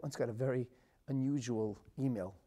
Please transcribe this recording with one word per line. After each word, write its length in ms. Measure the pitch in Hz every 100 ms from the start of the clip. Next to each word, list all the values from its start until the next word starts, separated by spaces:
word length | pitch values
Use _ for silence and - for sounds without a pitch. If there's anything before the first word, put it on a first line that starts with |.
once 120 | 143
got 140 | - 120
a 40 |
very 360 | 113 131 127 123 - - _ -
unusual 720 | 135 131 143 123 113 110 101 - -
email 360 | 131 113 92 98